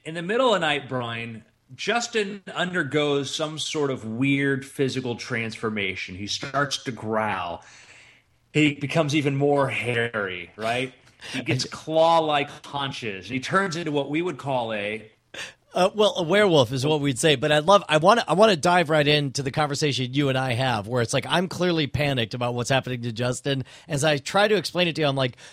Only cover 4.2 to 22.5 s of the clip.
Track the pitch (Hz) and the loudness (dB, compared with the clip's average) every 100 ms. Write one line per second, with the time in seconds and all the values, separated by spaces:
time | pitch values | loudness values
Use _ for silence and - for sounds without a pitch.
4.2 | 139 139 139 131 135 - 135 131 127 117 | 2 2 2 0 -4 -2 -2 -2 -4 -6
5.2 | - 117 113 110 113 107 95 92 - 92 | -6 -4 -4 -4 -4 -2 -4 -6 -10 -10
6.2 | 104 - 139 139 139 - 139 107 110 110 | -8 -6 -4 -2 -2 -4 -6 -8 -4 -2
7.2 | 107 95 87 85 - - - - - _ | -2 -2 -6 -10 -14 -20 -20 -20 -20 _
8.2 | _ _ _ 151 151 143 139 160 147 156 | _ _ _ 2 2 0 -2 0 0 0
9.2 | 139 139 143 143 131 - 117 117 117 113 | 0 2 2 2 2 -2 -2 -2 -2 -2
10.2 | 95 90 85 - 110 120 131 - _ _ | -4 -6 -12 -6 -4 -2 -4 -10 _ _
11.2 | - 131 123 131 - - - 160 165 165 | -12 -6 -2 -2 -4 -10 -2 4 6 4
12.2 | 156 147 143 - - 139 135 - 113 95 | 4 0 0 -8 -10 -6 -6 -6 -8 -8
13.2 | 95 127 - 190 190 156 151 147 135 156 | -6 -6 0 0 0 -2 -2 -2 0 -2
14.2 | 180 139 135 131 113 107 104 110 - _ | -2 -6 -4 -2 -2 -4 -4 -6 -10 _
15.2 | _ - - - _ 185 190 214 208 196 | _ -16 -16 -18 _ 0 2 4 2 2
16.2 | 160 202 208 156 113 131 147 151 139 120 | 2 4 6 6 4 2 0 0 0 2
17.2 | 160 131 147 151 160 202 - 151 175 233 | 2 4 2 4 6 4 6 4 6 6
18.2 | - 165 220 170 175 180 151 156 147 147 | 4 6 6 6 4 4 4 4 4 2
19.2 | 143 143 131 151 147 139 151 120 127 135 | 0 -4 -4 -2 -2 0 0 0 -2 0
20.2 | 143 131 131 120 131 110 101 123 113 135 | 0 0 0 0 0 -2 -2 -2 0 0
21.2 | 127 160 185 - 180 165 143 - 143 127 | 0 0 0 0 0 0 0 0 0 0
22.2 | 113 123 123 | -2 -2 -4